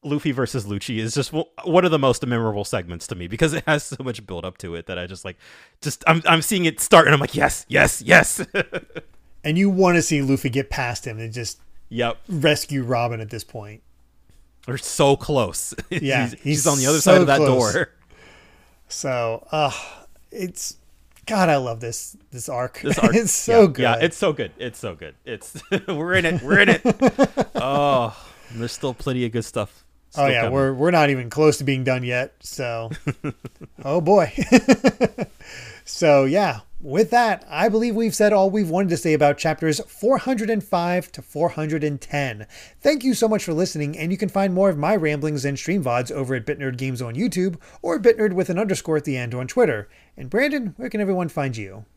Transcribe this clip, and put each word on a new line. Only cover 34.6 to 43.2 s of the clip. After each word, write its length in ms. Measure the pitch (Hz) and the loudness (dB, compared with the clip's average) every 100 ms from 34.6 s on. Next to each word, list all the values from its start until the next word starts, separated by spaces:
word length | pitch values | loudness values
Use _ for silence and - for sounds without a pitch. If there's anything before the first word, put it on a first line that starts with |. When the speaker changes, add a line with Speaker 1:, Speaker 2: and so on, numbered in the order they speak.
| - 262 254 - 233 - 220 - - - - - | 6 4 4 2 -2 -2 -12 -12 -20 -20 -20 -20
Speaker 2:
So 400 | - - 165 143 | -18 0 6 6
yeah, 360 | 135 170 196 113 - - | 6 2 0 -2 -8 -12
with 300 | 143 147 214 | -4 0 4
that, 340 | 240 233 190 - | 4 2 0 -6
I 180 | 147 214 | -2 0
believe 280 | 214 240 214 | 2 0 0
we've 180 | 226 | -2
said 180 | - 208 | 2 4
all 160 | 202 190 | 4 4
we've 200 | 202 185 | 2 0
wanted 200 | 165 196 | 0 0
to 60 | 170 | 0
say 160 | 170 | 2
about 260 | 151 143 143 | 4 4 2
chapters 420 | 165 156 160 151 - | -2 -2 -2 -2 -4
four 300 | - 214 254 | -4 0 0
hundred 320 | - 262 214 | 0 -2 -2
and 120 | 220 | -2
five 480 | - 180 170 180 180 | -2 -2 0 -2 -4
to 100 | - | -14
four 260 | - 147 165 | -14 -2 -2
hundred 320 | - 156 156 | -2 -4 -2
and 180 | 147 139 | -2 -4
ten. 460 | - 147 139 107 107 - - - | -6 -4 -4 -6 -14 -20 -20 -2
Thank 220 | 277 302 | 0 2
you 100 | 254 | 0
so 120 | 247 | 2